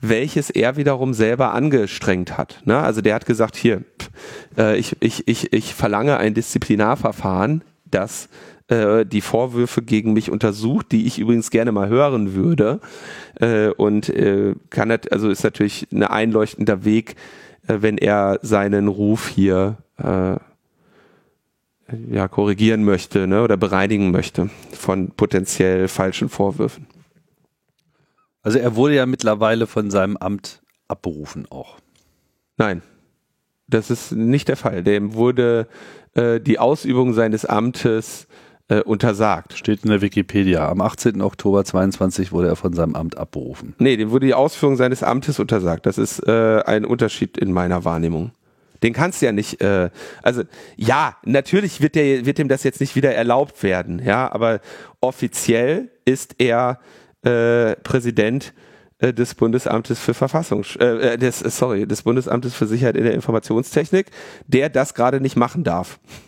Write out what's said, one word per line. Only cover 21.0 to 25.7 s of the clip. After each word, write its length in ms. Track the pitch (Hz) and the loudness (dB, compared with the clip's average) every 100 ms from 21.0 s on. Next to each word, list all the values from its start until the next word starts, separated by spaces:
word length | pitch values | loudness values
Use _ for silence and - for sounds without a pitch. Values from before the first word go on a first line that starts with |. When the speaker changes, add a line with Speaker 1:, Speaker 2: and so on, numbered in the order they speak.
| _ _ _ _ _ _ _ _ _ 113 113 | _ _ _ _ _ _ _ _ _ -12 -6
Speaker 1:
ja, 180 | 113 95 | -4 -2
korrigieren 560 | - 104 98 110 110 104 | 0 0 2 2 2 2
möchte, 420 | 95 - 101 95 | 0 0 -2 2
ne, 160 | 98 | 2
oder 140 | 117 101 | 4 2
bereinigen 520 | 98 95 98 107 98 | 2 0 2 2 2
möchte 380 | 90 87 - 90 - - | 0 0 -2 -4 -6 -20
von 400 | - - 95 92 | -10 -4 -2 -2
potenziell 800 | - 104 98 95 - 92 | -2 0 0 -2 0 2